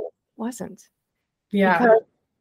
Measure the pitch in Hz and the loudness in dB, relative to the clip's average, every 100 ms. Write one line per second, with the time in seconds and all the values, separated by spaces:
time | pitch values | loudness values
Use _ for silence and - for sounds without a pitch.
0 | - _ _ - 226 254 185 190 _ _ | -10 _ _ -14 -12 -12 -16 -18 _ _
1 | _ _ _ _ - 202 190 170 233 220 | _ _ _ _ -6 0 2 2 4 2
2 | - _ _ - | 0 _ _ -4